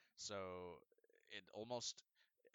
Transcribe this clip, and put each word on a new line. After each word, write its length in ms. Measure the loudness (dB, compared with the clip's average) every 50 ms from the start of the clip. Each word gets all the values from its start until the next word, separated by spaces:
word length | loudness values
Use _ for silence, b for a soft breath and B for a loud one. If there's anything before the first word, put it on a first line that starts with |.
| -20 -18 _ -6
So 600 | -2 0 2 2 2 2 0 0 -2 -4 -6 -8 -10 -16 -20 -20 -20 -20 -20 -20 -14 -10
it 140 | -8 -8 -8 -4 -2
almost, 500 | -2 2 2 2 4 4 2 0 0 -4 _ _ -20 -20 _ _ _ -20 -10 -6